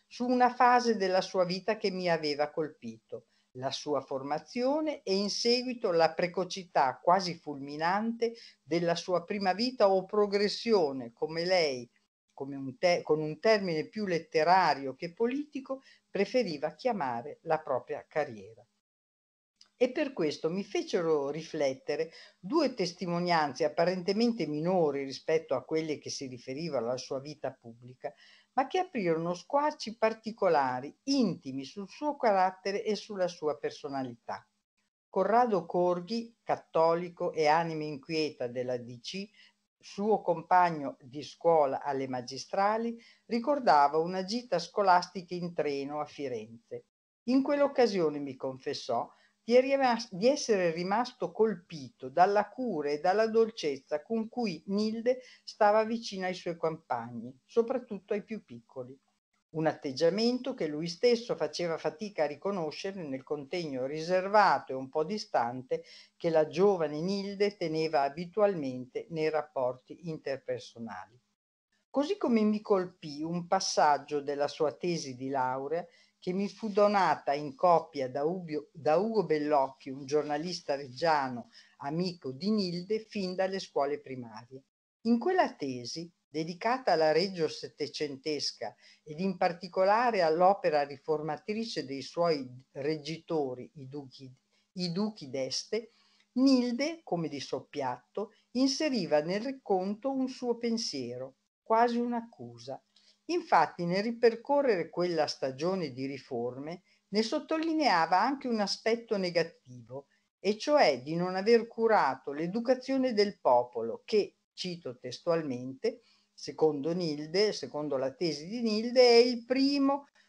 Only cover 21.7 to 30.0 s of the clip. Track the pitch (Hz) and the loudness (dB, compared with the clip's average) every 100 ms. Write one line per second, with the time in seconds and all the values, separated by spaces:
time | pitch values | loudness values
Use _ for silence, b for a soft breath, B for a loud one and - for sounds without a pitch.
21.7 | 131 - 147 160 B B B 180 311 277 | -2 -4 -4 -4 B B B -2 0 2
22.7 | - 175 - 175 175 175 165 147 131 151 | 0 -4 -4 -4 -2 2 2 2 0 0
23.7 | - 170 185 180 196 240 226 156 151 165 | 2 0 0 -2 0 0 0 -4 -2 0
24.7 | 185 156 139 135 131 - 160 156 131 - | 2 2 0 -6 -6 -2 0 0 -4 -2
25.7 | 160 160 143 123 - 135 127 - 156 165 | -2 -2 -6 -8 -10 -10 -12 -10 -8 -4
26.7 | 139 113 127 - 135 143 147 131 - 117 | -4 -2 -4 -6 -8 -8 -10 -10 -10 -16
27.7 | 117 123 127 143 b b b b - 262 | -20 -20 -14 -14 b b b b -4 -2
28.7 | 370 370 233 175 160 170 175 - 277 302 | -2 -2 -2 0 0 0 -4 -2 0 0
29.7 | 302 - 208 | -2 -8 -2